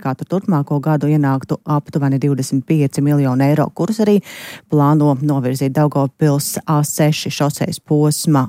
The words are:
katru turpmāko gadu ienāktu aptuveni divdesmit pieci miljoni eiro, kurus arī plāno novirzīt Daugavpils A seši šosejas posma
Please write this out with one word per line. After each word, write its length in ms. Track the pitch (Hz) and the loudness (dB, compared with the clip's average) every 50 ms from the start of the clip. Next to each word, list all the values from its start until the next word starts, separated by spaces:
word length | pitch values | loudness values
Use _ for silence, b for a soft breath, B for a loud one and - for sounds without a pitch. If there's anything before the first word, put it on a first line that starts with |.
| - 135 | -4 -6
katru 200 | 131 - 135 - | -6 -6 -6 -4
turpmāko 520 | 170 190 - - 180 143 143 - 147 147 131 | -4 -4 -2 0 0 0 0 0 -2 -2 0
gadu 260 | 156 156 147 143 147 | 0 0 0 2 2
ienāktu 460 | 151 151 143 135 135 131 123 - - - - | 2 2 2 2 0 -2 -4 -6 -8 -6 -4
aptuveni 560 | - 151 147 - - - 151 143 139 135 135 | -4 -4 -4 -4 -4 -4 -2 0 0 0 0
divdesmit 440 | 135 143 139 127 131 - 143 135 127 - | 0 0 0 -2 -2 -2 -4 -4 -2 0
pieci 360 | 160 156 143 135 - - 143 | 0 0 0 0 0 0 0
miljoni 460 | 143 147 143 139 131 127 127 139 139 | 2 2 2 2 2 2 2 2 2
eiro, 180 | 151 151 143 - - | 2 2 0 -2 -2
kurus 260 | - 165 196 220 226 214 | -4 -2 -2 0 0 2
arī 140 | 208 208 196 B B B B B B B B B B | 2 2 2 B B B B B B B B B B
plāno 440 | 156 151 143 143 151 156 147 147 139 127 | 2 2 4 4 4 4 4 2 2 0
novirzīt 540 | 151 147 143 139 123 127 131 131 139 135 135 | 0 -2 0 0 -2 -2 -2 -2 -2 -2 0
Daugavpils 800 | 156 151 147 - 139 139 131 - - 160 151 139 143 - - - - - | 0 0 0 0 0 -2 -2 -2 0 0 2 2 0 -2 -4 -6 -6 -4
A 140 | - 160 147 147 | -2 0 0 0
seši 480 | - - - 151 151 156 - - - - | 0 0 0 0 0 0 -2 -4 -6 -4
šosejas 460 | - 147 143 151 - - - - - | -2 -2 -2 -2 -2 -4 -6 -6 -6
posma 680 | _ - 156 151 151 151 147 - - 165 151 135 127 | _ -2 0 2 2 2 0 0 0 2 2 2 0